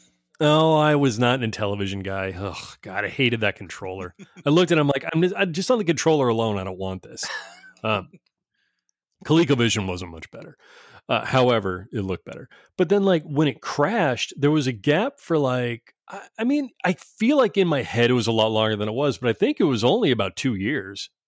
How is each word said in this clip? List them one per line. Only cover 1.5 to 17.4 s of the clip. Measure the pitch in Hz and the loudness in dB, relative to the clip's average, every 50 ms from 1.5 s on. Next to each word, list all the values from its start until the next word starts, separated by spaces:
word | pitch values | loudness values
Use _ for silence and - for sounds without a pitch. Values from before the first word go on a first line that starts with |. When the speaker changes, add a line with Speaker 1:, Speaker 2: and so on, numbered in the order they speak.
Speaker 1:
Intellivision | 104 - 110 101 101 98 98 95 98 98 | -4 -4 -4 -4 -4 -4 -4 -4 -6 -6
guy. | 92 95 98 98 95 95 | -8 -8 -6 -6 -6 -6
Ugh, | 90 87 101 95 85 - - - - - | -6 -8 -8 -10 -10 -10 -14 -16 -18 -18
God, | - 101 92 101 104 | -16 -10 -6 -6 -6
I | 95 | -4
hated | - - 135 120 117 110 | -2 0 0 0 0 0
that | 107 101 - - | 0 -2 -2 -4
controller. | 98 80 - - 104 92 92 95 92 90 - - 196 - _ - - | -8 -16 -14 -14 -12 -10 -10 -10 -10 -12 -14 -16 -20 -20 _ -6 0
I | 143 | 2
looked | 151 175 185 156 | 4 4 4 4
at | 175 156 | 4 2
it, | |
I'm | 147 143 | 4 2
like, | 139 135 - - | 0 -2 -2 -2
"I'm | 160 160 | 0 0
just, | 175 180 202 | 0 0 0
I, | - 196 | 0 -2
just | 180 151 175 190 - | -2 -2 -2 0 0
on | 254 226 | 0 0
the | 202 | 0
controller | 156 160 127 - 160 156 147 131 120 | 0 -2 0 2 2 2 4 4 2
alone, | 113 113 113 113 104 95 | 2 2 0 0 0 -2
I | 92 | -4
don't | 95 92 92 | -6 -6 -6
want | 95 95 92 92 - | -6 -6 -6 -8 -10
this." | - - - - - - - - - - - - - - _ - | -14 -14 -10 -10 -8 -8 -10 -12 -14 -20 -20 -20 -20 -14 _ -4
Um, | 110 107 104 - - - - _ _ _ _ _ _ _ _ _ _ | -2 -2 -2 -4 -6 -16 -20 _ _ _ _ _ _ _ _ _ _
Speaker 2:
<laughs> | _ _ _ _ _ _ _ _ _ _ - | _ _ _ _ _ _ _ _ _ _ -2
Speaker 1:
ColecoVision | - 151 160 170 131 143 120 117 113 - 113 95 | 2 2 4 4 4 4 2 2 2 2 0 -2
wasn't | 95 90 90 92 87 | -4 -4 -6 -8 -10
much | 82 80 - - | -14 -16 -18 -18
better. | - 80 113 - - _ _ _ - - - - - - - - | -18 -18 -18 -18 -20 _ _ _ -20 -20 -20 -20 -20 -14 -6 -4
Uh, | 127 110 117 | -2 -2 -2
however, | - - 131 123 127 120 110 95 95 92 90 98 - | 0 2 4 4 4 4 2 0 -2 -4 -6 -8 -8
it | - 113 | -6 -4
looked | 98 95 95 - - | -4 -4 -4 -6 -8
better. | - - - - - _ - _ _ _ - | -12 -16 -16 -16 -18 _ -20 _ _ _ 0
But | 180 160 | 0 2
then, | 202 202 196 | 2 2 4
like, | 196 180 160 151 | 4 2 2 0
when | 156 143 143 160 143 | -2 -2 0 0 0
it | - - | -2 -4
crashed, | - - - - 143 170 226 233 170 135 120 - - - - - | -8 -6 -2 0 0 0 2 0 0 0 0 -2 -4 -8 -4 -2
there | 135 147 | 0 2
was | 156 156 131 | 2 2 0
a | 131 | -2
gap | 123 104 - 143 147 175 220 277 - _ | -4 -2 0 0 2 2 0 -2 -4 _
for, | - - 170 151 | -6 -2 0 0
like, | 143 127 127 127 123 120 117 113 _ _ _ _ _ - | 0 0 0 -2 -2 -4 -6 -8 _ _ _ _ _ -20
I, | - 202 - - _ - | -18 -18 -18 -14 _ -4
I | 226 | -2
mean, | 247 285 294 277 240 - _ - | 0 0 0 -2 -4 -8 _ -2
I | 180 180 | -2 -2
feel | - - - _ - 220 240 302 | -2 -6 -16 _ 0 2 2 4
like | 285 | 4